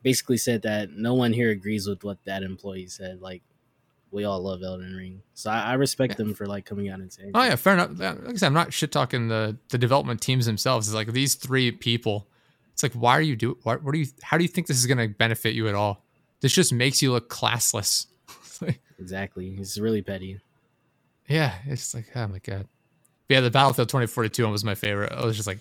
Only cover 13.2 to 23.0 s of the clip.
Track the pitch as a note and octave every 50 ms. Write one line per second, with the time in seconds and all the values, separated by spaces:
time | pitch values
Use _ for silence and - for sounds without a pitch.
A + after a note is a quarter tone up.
13.2 | D#3+ D#3 C3 G#2+ A#2 A#2+ - - _ A2 A#2+ - D3+ C3+ C#3+ E3 D3 B2+ - _
14.2 | - - - E3 F3 E3+ - F#3 E3+ - D3 B2 B2 B2 C3+ B2+ A2+ G#2+ G2+ -
15.2 | A#2 A2+ A2+ - - A2+ A#2 A#2+ A2 G#2+ G2+ G2+ G#2 G2+ G2 - _ _ _ _
16.2 | _ _ _ _ - C3 - - D#3+ - C3 A#2 B2 C#3 C3+ - D3 C3 B2 A#2+
17.2 | A2+ - - - - A2+ A#2 A#2 - - - G#2+ G2+ - - - - - _ _
18.2 | _ - - - - - - - F3+ F3 - - _ _ _ - F#2 F2+ F#2+ F#2+
19.2 | G2 G2 - F#2 F#2 F#2 F#2 G2 G2 G2 - G#2 G#2+ A2+ A2 G#2 F#2+ - G2 F#2+
20.2 | F#2 F#2+ G2 F#2+ - _ _ _ _ _ _ _ _ _ _ _ _ _ _ _
21.2 | _ - C#3+ D#3+ D#3 C3 F2+ F#2 A#2+ C#3 C3+ B2 - - - A#2 A2+ - - B2
22.2 | A2+ G#2 F#2+ F#2+ - - G2 G2 G2 - _ _ _ _ _ _